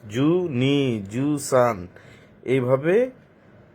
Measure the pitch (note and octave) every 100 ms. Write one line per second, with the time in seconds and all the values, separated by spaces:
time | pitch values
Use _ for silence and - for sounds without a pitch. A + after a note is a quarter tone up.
0 | G#2+ A#2 D3 F3+ F3 A#2+ C3+ C#3+ C3+ A2+
1 | G2 A#2 C#3+ D3 - C3 A#2+ G2+ F2+ -
2 | - - - - - C3 B2 C3+ D#3 G3+
3 | B3+ - _ _ - - -